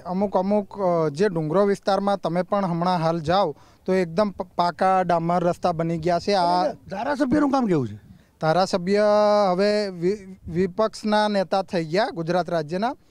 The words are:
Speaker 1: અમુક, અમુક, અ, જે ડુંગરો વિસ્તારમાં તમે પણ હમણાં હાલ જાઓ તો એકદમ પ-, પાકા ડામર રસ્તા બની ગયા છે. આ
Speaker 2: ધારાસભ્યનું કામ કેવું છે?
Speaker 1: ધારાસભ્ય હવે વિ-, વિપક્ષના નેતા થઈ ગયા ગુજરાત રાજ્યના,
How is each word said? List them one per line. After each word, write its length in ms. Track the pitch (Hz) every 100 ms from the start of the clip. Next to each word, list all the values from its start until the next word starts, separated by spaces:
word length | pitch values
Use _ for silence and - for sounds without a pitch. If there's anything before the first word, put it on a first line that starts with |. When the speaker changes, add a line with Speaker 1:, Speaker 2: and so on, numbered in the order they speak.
| 175
Speaker 1:
અમુક, 320 | 180 202 190
અમુક, 440 | 190 208 196 196
અ, 280 | 185 170 156
જે 200 | 143 208
ડુંગરો 360 | 165 156 170 202
વિસ્તારમાં 520 | 196 - 196 202 202
તમે 240 | 170 175
પણ 240 | 180 202 190
હમણાં 340 | 170 175 180
હાલ 200 | 160 170
જાઓ 360 | 151 185 180 139 - _ -
તો 80 |
એકદમ 360 | 185 175 165 208
પ-, 260 | - 185 -
પાકા 460 | 175 165 190 190
ડામર 420 | 180 170 165 180
રસ્તા 280 | 175 170 185
બની 260 | 165 165 165
ગયા 220 | 160 170
છે. 140 | 185
આ 400 | 202 175 180 180
Speaker 2:
ધારાસભ્યનું 760 | 180 - 190 254 277 277 302 285
કામ 140 | 269 233
કેવું 220 | 160 117
છે? 120 | 104 - - _ _
Speaker 1:
ધારાસભ્ય 640 | 156 165 185 190 175 202 208 208 208 208 196
હવે 360 | 180 202 208 202
વિ-, 640 | 180 175 214 190 190 -
વિપક્ષના 760 | 170 190 185 220 - 214 208 214
નેતા 340 | 202 180 196
થઈ 240 | 185 185 160
ગયા 240 | 180 262
ગુજરાત 400 | 190 165 175 170
રાજ્યના, 460 | 170 147 180 226 311 _